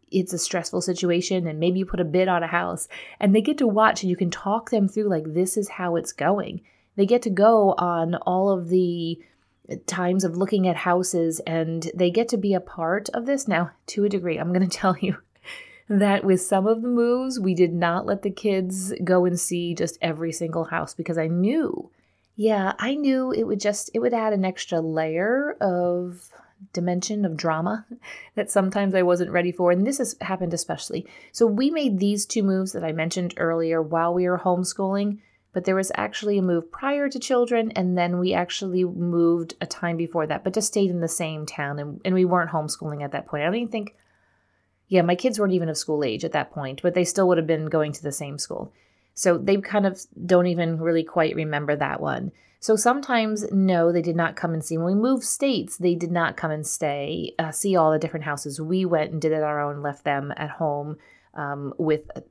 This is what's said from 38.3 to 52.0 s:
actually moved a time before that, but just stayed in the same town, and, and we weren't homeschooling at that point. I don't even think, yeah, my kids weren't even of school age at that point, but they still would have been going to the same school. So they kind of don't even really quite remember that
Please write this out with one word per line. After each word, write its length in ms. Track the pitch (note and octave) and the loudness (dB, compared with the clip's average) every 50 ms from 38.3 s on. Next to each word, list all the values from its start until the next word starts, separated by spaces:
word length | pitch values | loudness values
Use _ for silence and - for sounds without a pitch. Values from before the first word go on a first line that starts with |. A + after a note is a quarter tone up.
| F#3 | 2
actually 500 | F3 F3 F3 - - G3 F#3+ F3+ F#3 F3+ | 0 0 -2 -4 -6 -4 -2 0 0 0
moved 720 | F3 F#3 E3+ F3 F3 E3+ E3+ E3+ E3+ E3+ E3+ E3 E3 - - | 0 -2 -2 -2 0 2 4 4 4 4 2 0 -6 -8 -8
a 40 | F3 | -8
time 300 | - - - F#3 E3+ E3 | -8 -6 -6 -4 -4 -2
before 320 | E3 E3+ D#3+ - E3 D#3 | -2 -4 -2 -2 -2 -2
that, 160 | D3+ D3 - - | -2 -2 -4 -4
but 100 | F#3+ F#3 | -2 -2
just 140 | A3 G3+ | -2 -2
stayed 220 | - - G#3+ G3 F#3 | 0 0 2 2 2
in 100 | F3+ E3+ | 0 0
the 80 | E3 | -2
same 380 | E3 - - E3+ D#3 D#3 D3+ D3+ | -2 -2 -4 -6 -6 -6 -8 -10
town, 340 | - - - C#3+ C#3+ C#3+ D3 | -10 -8 -6 -6 -4 -6 -6
and, 220 | C#3+ D3 - - - | -8 -8 -8 -6 -2
and 100 | F#3+ F#3 | 0 2
we 120 | F#3 F#3 | 4 4
weren't 260 | F3 F3+ F3+ E3 D#3 | 4 4 2 2 0
homeschooling 500 | E3 D#3+ D3+ D3+ - - E3 D3+ D3 D3 | -2 -4 -4 -4 -6 -8 -8 -8 -6 -6
at 120 | C#3+ C#3 D3+ | -6 -6 -6
that 120 | D3 - | -8 -6
point. 160 | - D3+ D3 | -6 -4 -2
I 40 | D3 | 0
don't 100 | E3+ G3+ | 0 0
even 140 | A#3+ A#3+ A3 | -2 -2 -4
think, 260 | A#3 G#3+ G3+ - - _ _ _ _ _ _ _ _ _ _ _ _ _ _ _ _ _ _ - | -6 -6 -8 -10 -14 _ _ _ _ _ _ _ _ _ _ _ _ _ _ _ _ _ _ 0
yeah, 120 | F#3+ F#3 | 2 4
my 140 | E3+ E3+ F3+ | 4 4 2
kids 240 | F3+ - C4 G#3 G#3+ | 2 0 0 0 0
weren't 140 | G3+ F#3+ F#3 | 0 2 2
even 160 | F3 E3 D#3+ | 0 0 -2
of 80 | D#3 | -4
school 260 | - - - D3+ D3+ C#3+ | -4 -4 -2 -2 -2 0
age 220 | A#2+ A2 C3 - | -2 -2 -4 -4
at 80 | D#3 - | -2 -2
that 180 | D3 - - | -2 -4 -4
point, 300 | - D3+ C#3 C3 C#3 - | -6 -8 -8 -8 -6 -2
but 120 | - F3+ F3 | -2 0 2
they 120 | F3+ F3 | 2 0
still 240 | F3+ - G3 F#3+ F#3 | 0 2 2 2 4
would 80 | F3+ | 4
have 100 | E3 D#3+ | 2 2
been 200 | D#3 D#3+ D#3 D#3 | 0 0 -2 -2
going 260 | D#3 E3 D#3 D3+ D3+ D3 | 0 0 0 0 -2 -4
to 100 | - D#3+ | -8 -8
the 80 | D3 | -8
same 260 | C#3 - D3 C#3 C#3+ | -8 -8 -8 -10 -10
school. 360 | D3 - - - - - - - _ _ _ _ _ _ _ - | -10 -10 -8 -8 -10 -10 -12 -16 _ _ _ _ _ _ _ -8
So 240 | - - F3+ E3+ | 0 2 2 2
they 180 | - G3 G3 G3 | 2 2 2 2
kind 300 | G3 G3 - G#3+ G#3 G3 | 2 0 0 0 2 2
of 160 | F#3+ - - - - - - F3 | 0 0 -4 -12 -18 -16 -8 0
don't 220 | F3+ F#3 F3+ F3+ | 4 4 4 4
even 300 | F3+ F3 F3 E3+ E3 E3 | 4 2 0 0 -2 -2
really 280 | D#3+ D#3+ E3+ E3 E3 D#3+ | -2 0 0 2 0 0
quite 320 | - - E3+ D#3+ D#3 - | 0 0 0 0 2 0
remember 400 | D#3+ D#3+ D#3 D3 C#3+ D3 C#3+ D3 | -2 -4 -2 -2 -2 -2 -2 -2
that 240 | D3 C#3+ - - - | 0 -2 -2 -4 -4